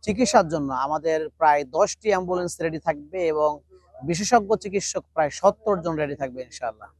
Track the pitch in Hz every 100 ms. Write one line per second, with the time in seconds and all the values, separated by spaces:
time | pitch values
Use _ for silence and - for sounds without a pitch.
0 | - 202 254 247 175 156 139 127 139 156
1 | 156 160 156 _ 160 147 139 151 196 -
2 | 220 190 180 180 175 - 165 160 165 147
3 | 147 - 165 151 151 147 _ - _ -
4 | 135 170 202 240 196 214 208 196 - 190
5 | - - 151 - 190 208 - 196 170 156
6 | 151 143 139 127 123 - 120 110 101 _